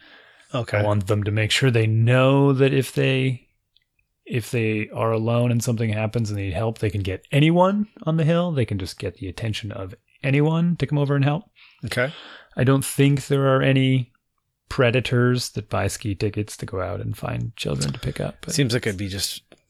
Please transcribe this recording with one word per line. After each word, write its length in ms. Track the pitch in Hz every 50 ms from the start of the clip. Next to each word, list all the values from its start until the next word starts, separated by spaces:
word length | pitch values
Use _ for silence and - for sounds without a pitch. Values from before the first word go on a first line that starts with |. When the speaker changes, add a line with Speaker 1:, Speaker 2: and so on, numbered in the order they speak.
| - - - - - _ _ _ _ _ -
Speaker 1:
Okay. 240 | 127 117 - - 104
Speaker 2:
I 40 | 104
want 240 | 104 104 104 95
them 160 | 95 107 104 101
to 60 | 107
make 200 | 104 110 107 104
sure 180 | - - 139 135
they 160 | 117 113 110
know 680 | 110 110 113 113 117 127 127 131 135 139 139 139 139 139
that 200 | 127 135 135 143
if 200 | 135 131 - -
they, 540 | 143 135 135 135 131 131 131 127 120 - _ _ _ _ _ _ _ _ _ _ _ _ _ _ _ _
if 260 | 370 - 120 107 -
they 380 | - 120 113 110 110 107 110 - -
are 180 | - 113 113
alone 400 | 113 110 110 113 117 120 120 123
and 120 | 120 120 113
something 260 | 127 117 110 120 113
happens 380 | 107 107 110 110 - 120 113 104
and 100 | 104 101
they 60 | 98
need 80 | 98 87
help, 240 | - 110 113 110 -
they 100 | - 107
can 120 | 101 104
get 240 | 95 95 92 - - _
anyone 560 | - 143 151 160 170 175 180 190 202 208 208 - _ - -
on 140 | 160 160
the 60 | 160 160
hill. 280 | 151 170 170 175 180
They 140 | 160 135 113
can 140 | - 107 98
just 180 | 95 85 - -
get 160 | - 98 -
the 100 | - 95
attention 440 | 92 87 - 113 110 104 - - 101
of 220 | 104 - 95 95 - - _ _ _ _ -
anyone 520 | 135 135 147 147 156 160 165 170 175 175
to 80 | - 143
come 100 | - 151
over 180 | 143 143 135 143
and 80 | 139 135
help. 200 | 143 147 180 - _ _ _ - - _ _ -
Speaker 1:
Okay. 260 | 107 - 127 123 147 165 - - - - - - _ _
Speaker 2:
I 60 | - 131
don't 200 | 123 135 135 135
think 440 | - - - 139 139 143 139 -
there 280 | - 143 139 139 135 131
are 60 | 135
any 500 | 139 135 135 131 131 131 131 131 123 - _ _ _ _ _ _ _ _ _ _ _ -
predators 800 | - - 131 117 110 127 110 - 127 120 123 123 123 123 - -
that 180 | - 113 107 -
buy 180 | - 98 98
ski 260 | 98 - - - 107 98
tickets 420 | - 110 101 101 107 104 - -
to 80 | - -
go 160 | - - 95
out 180 | 90 92 95 98
and 160 | 107 110 107
find 380 | - - - 120 120 120 117 -
children 360 | - - - - 135 143 143 127
to 60 | 117
pick 200 | - - - -
up. 180 | - - - -
But 120 | - - 170
Speaker 1:
Seems 200 | - 143 117 -
like 120 | 127 -
it'd 100 | 113 98 92
be 80 | 101
just 340 | 95 98 95 - - - - - _ - _ _ _